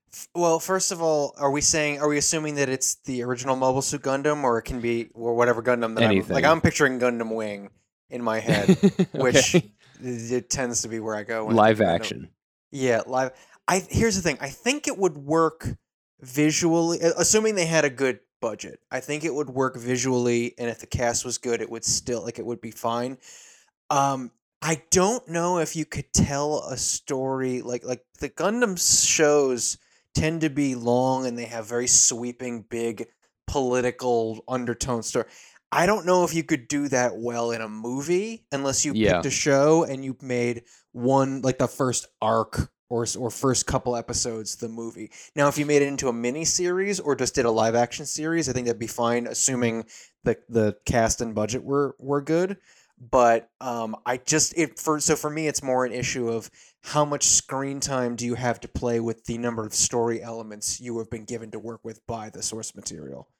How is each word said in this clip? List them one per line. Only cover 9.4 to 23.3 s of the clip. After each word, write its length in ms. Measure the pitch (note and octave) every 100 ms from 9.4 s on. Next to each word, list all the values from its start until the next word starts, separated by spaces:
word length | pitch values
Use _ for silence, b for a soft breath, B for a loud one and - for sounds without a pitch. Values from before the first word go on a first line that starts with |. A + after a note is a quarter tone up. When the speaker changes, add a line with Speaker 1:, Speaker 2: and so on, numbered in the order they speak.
| - F3+ - _ b -
Speaker 1:
it 480 | B2+ A#2+ A2+ B2 -
tends 320 | C#3+ B2 A2+
to 60 | A2+
be 120 | A2+
where 140 | A2 G#2+
I 60 |
go 240 | G#2 A2+ A2
when 80 |
I 40 | A2+ A2
Speaker 2:
Live 100 | G#2+
Speaker 1:
think 120 | G2
Gundam. 20 | E2+
Speaker 2:
action. 340 | - - - _ _ _ _
Speaker 1:
Yeah, 300 | C#3+ C3 A2+ -
live. 280 | B2+ C3 b b b -
I, 180 | F#3 -
here's 280 | - A3+ F#3+
the 80 |
thing. 160 | E3+ C3+
I 80 | C#3
think 380 | - A#3+ C#4+ D4
it 100 | F#3
would 180 | F#3+ D3
work 520 | C#3 E3 D#3+ D#3 - - _ _ _ _
visually, 800 | B2+ B2 D3+ D3+ F3 E3 E3 E3
a-, 120 | E3+ E3+
assuming 380 | F3 G#3+ A3 G#3
they 100 | E3
had 200 | E3 D3
a 40 |
good 300 | A#2+ C3 A#2+ _ _
budget. 380 | A#2 G#2+ F2 - _
I 80 | C3
think 240 | - D3+
it 100 | D#3
would 160 | C#3 C3+
work 280 | B2+ C3 B2+
visually, 760 | A#2 B2+ B2+ B2 B2 A#2+ A#2+ -
and 120 | A#2+
if 100 | A2
the 80 | -
cast 360 | C3 A#2+ A#2 B2+
was 120 | A#2
good, 240 | B2 A#2
it 80 | A2
would 160 | A2+ -
still, 380 | - - A#2+
like, 160 | G#2 A#2
it 60 | A2+
would 160 | A#2+
be 100 | A#2
fine. 460 | - A#2 A#2 B2 C3+ b